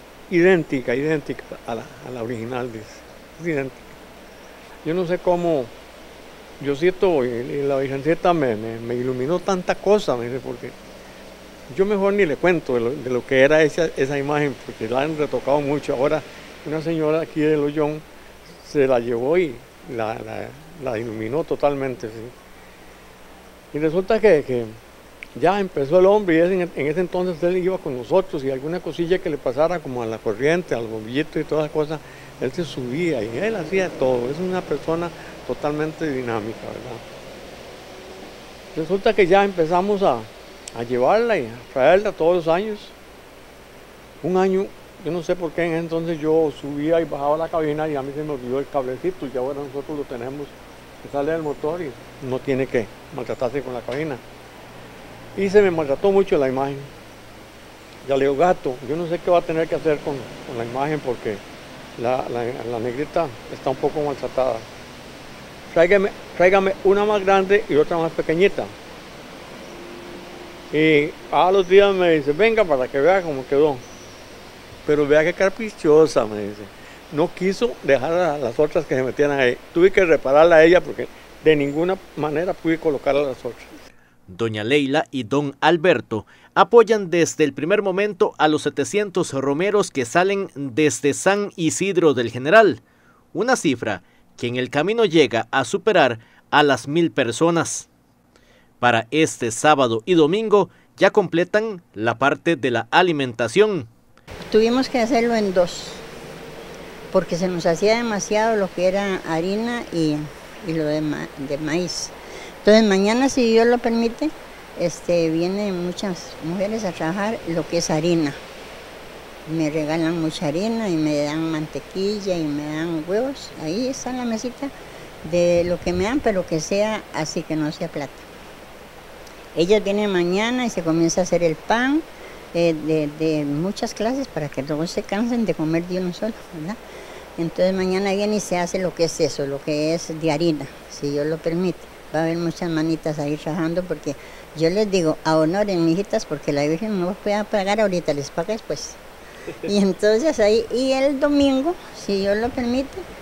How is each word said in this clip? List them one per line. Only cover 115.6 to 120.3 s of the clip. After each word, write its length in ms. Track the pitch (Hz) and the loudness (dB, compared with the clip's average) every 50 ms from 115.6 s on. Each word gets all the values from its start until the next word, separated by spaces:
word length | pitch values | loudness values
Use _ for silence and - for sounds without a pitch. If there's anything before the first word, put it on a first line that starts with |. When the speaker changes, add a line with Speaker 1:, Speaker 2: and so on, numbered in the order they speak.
| 208 202 185 175 175 | -2 -2 -2 -4 -4
Speaker 3:
muchas 440 | 180 175 - 214 196 175 - - - - - 147 | -4 -4 -4 -4 -6 -6 -6 -10 -14 -14 -10 -8
mujeres 400 | 165 180 202 190 214 220 226 208 | -6 -4 -2 -2 -2 -2 -4 -4
a 80 | 180 | -4
trabajar 460 | 165 - 165 160 185 202 202 220 226 - - 170 | -4 -4 -4 -2 -2 -2 -2 -2 -4 -4 -6 -4
lo 180 | 165 170 156 | -4 -4 -2
que 120 | - 170 170 | -2 -2 -2
es 120 | - - | 0 0
harina. 420 | 160 156 160 175 170 165 151 139 139 - - - - - - - - - - - - - - - - - - - - - - 156 160 | 0 0 2 2 2 2 0 -2 -4 -8 -14 -16 -18 -18 -18 -18 -18 -18 -18 -18 -18 -18 -18 -18 -18 -18 -18 -18 -18 -16 -10 -6 -2
Me 140 | 165 156 147 | -2 -2 0
regalan 500 | 156 160 151 147 160 170 160 160 175 165 | -2 -2 -2 -2 -2 0 0 0 0 -2
mucha 280 | 160 160 | -2 -4